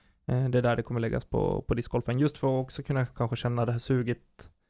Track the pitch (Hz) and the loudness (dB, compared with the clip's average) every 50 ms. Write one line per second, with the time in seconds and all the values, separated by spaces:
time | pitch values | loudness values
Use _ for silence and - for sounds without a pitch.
0 | _ _ _ _ _ - 127 127 131 127 123 123 120 120 120 120 117 - 120 117 | _ _ _ _ _ 0 0 2 2 2 2 2 4 2 2 0 -2 -2 -2 -2
1 | 117 110 117 120 - - - 113 98 - 95 95 - - - 117 - - - 120 | -2 -2 -2 -4 -2 -2 0 0 0 0 0 -2 -2 -2 -2 -2 -2 -2 -2 -2
2 | - - 120 131 147 143 143 - 143 135 131 131 131 131 - - - - 139 131 | 0 0 2 2 2 0 0 0 0 0 0 0 -2 -4 -8 -8 -4 -2 0 0
3 | 123 - - - 117 - 123 - - 120 120 120 117 120 117 120 - - 135 123 | 0 -2 -2 -2 -2 -2 -2 -2 -2 0 0 0 0 0 0 0 0 2 2 2
4 | 117 120 120 - _ _ _ - - - _ _ _ | 2 0 -4 -4 _ _ _ -20 -20 -20 _ _ _